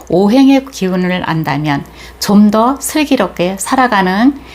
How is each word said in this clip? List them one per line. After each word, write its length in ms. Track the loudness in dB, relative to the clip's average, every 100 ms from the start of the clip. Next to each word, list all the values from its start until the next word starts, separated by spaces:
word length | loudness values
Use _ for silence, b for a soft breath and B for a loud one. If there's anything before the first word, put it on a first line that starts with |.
| -4
오행의 600 | 0 2 4 4 4 0
기운을 560 | -6 -4 -2 -2 -4 -4
안다면 580 | -4 -4 -4 -2 -4 -6 B B B
좀 320 | 2 4 4
더 260 | 4 0 -2
슬기롭게 760 | -4 -4 0 0 -2 -2 -4 -4
살아가는 800 | -2 0 2 0 0 2 0 0 B